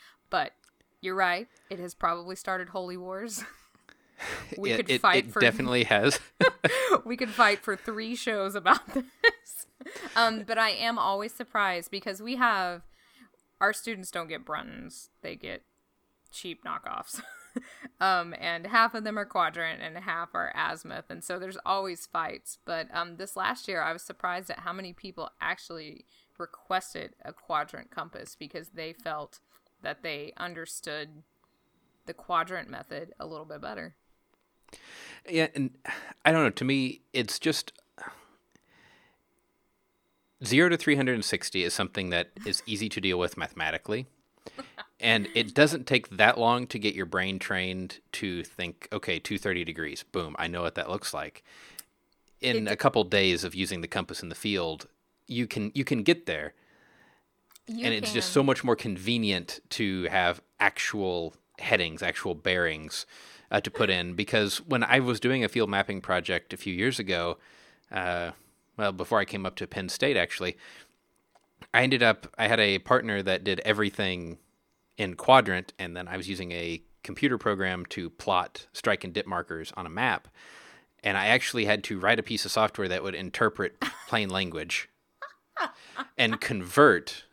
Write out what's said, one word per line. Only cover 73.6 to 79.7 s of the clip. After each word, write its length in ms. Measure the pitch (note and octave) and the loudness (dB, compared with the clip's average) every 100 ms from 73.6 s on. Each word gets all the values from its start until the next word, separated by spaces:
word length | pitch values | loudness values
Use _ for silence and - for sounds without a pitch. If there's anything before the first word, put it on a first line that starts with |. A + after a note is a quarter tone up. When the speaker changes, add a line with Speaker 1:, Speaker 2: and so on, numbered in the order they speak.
Speaker 2:
everything 800 | - G#2+ G#2 - G2 F2+ E2+ E2+ _ _ _ _ _ - | 2 2 2 0 -2 -2 -6 -12 _ _ _ _ _ -6
in 160 | G2 | -6
quadrant, 600 | E2+ - C3 G2+ F#2 F2 - | 0 8 8 8 0 -4 -10
and 160 | F#2 | -10
then 140 | F2 F2+ | -8 -8
I 80 | F#2 | -8
was 100 | F2+ | -6
using 260 | F#2+ F2+ | -6 -6
a 300 | E2+ E2+ E2 _ _ | -6 -6 -8 _ _
computer 340 | - - C#3 A#2+ | -12 -2 0 2
program 480 | A2 G2 F#2+ F2+ F2 | 0 0 0 -2 -6
to 180 | - E2+ | -8 -8
plot 580 | - - F#2 - - - | -6 0 2 0 -8 -16
strike 320 | - A#2 G2 | -2 0 0
and 80 | F#2 | -2
dip 140 | F2 G2 | -6 -4
markers 440 | F2+ E2+ D#2+ D#2+ | -4 -4 -8 -10